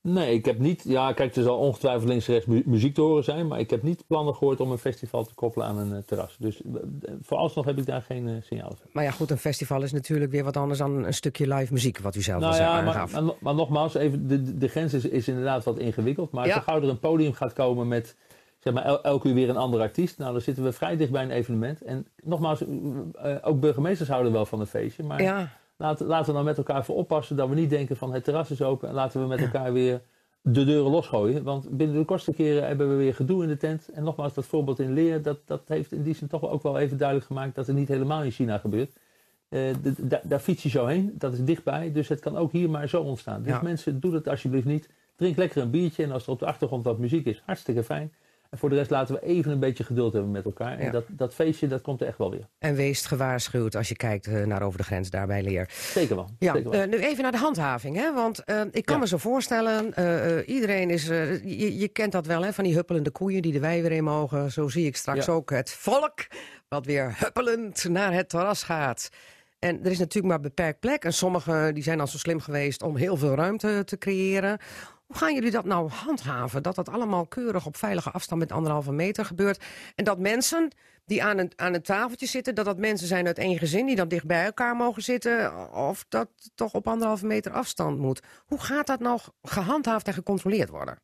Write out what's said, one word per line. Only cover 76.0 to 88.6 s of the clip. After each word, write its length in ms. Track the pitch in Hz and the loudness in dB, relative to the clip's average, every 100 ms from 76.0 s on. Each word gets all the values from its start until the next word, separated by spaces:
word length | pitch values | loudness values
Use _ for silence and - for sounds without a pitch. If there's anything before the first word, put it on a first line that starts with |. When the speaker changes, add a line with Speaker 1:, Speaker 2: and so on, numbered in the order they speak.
| 247 285 127 127 123 131 | -4 -4 -2 -4 -2 -2
Speaker 2:
Dat 120 | 156 | -2
dat 140 | 185 170 | -4 -4
allemaal 380 | 220 226 185 165 | -4 0 0 -2
keurig 400 | - 240 190 151 | -4 -2 -2 -4
op 100 | 147 | -6
veilige 340 | 214 185 - | -2 -2 -4
afstand 300 | 180 - 165 | -8 -4 -2
met 120 | 165 | -2
anderhalve 400 | 139 160 151 143 | -2 0 0 -2
meter 320 | 143 180 214 | -2 0 -2
gebeurt. 400 | 208 175 202 196 - - - | -6 0 0 0 -6 -18 -16
En 100 | - | -2
dat 140 | 208 190 | 0 2
mensen 500 | 190 233 254 330 320 - _ _ | 2 2 2 2 0 -2 _ _
die 180 | _ 208 | _ 0
aan 140 | 208 202 | 2 2
een, 120 | 180 - | 0 -2
aan 180 | 180 | -2
een 80 | 175 | -2
tafeltje 440 | - 196 240 240 254 | 0 0 0 -4 -4
zitten, 280 | 262 247 | -4 -2
dat 100 | 220 | -2
dat 140 | 202 185 | -2 0
mensen 280 | 220 208 170 | 0 0 0
zijn 200 | 180 175 | 2 2
uit 120 | 170 | 0
één 200 | 180 175 | 0 2
gezin 280 | 165 175 262 | 2 2 2
die 100 | 240 | 2
dan 120 | 170 | 2
dicht 180 | 170 156 | 0 0
bij 180 | 170 | 0
elkaar 320 | 185 220 240 240 | 0 0 -2 0
mogen 260 | 240 226 | 0 -2
zitten. 500 | 220 247 233 233 180 82 82 | -2 -2 0 0 0 -4 -10
Of 300 | 67 139 190 - | -4 -2 -4 -4
dat 200 | 220 233 _ - | -4 -4 _ -20
toch 200 | - 226 | -6 -4
op 140 | 214 208 | -2 -2
anderhalve 380 | 226 226 214 208 | -2 0 0 0
meter 260 | 214 202 | -2 -2
afstand 460 | - 254 - 160 139 | -6 -6 -4 -2 0
moet. 240 | 135 131 - - _ | -2 -2 -8 -20 _
Hoe 140 | 294 | -6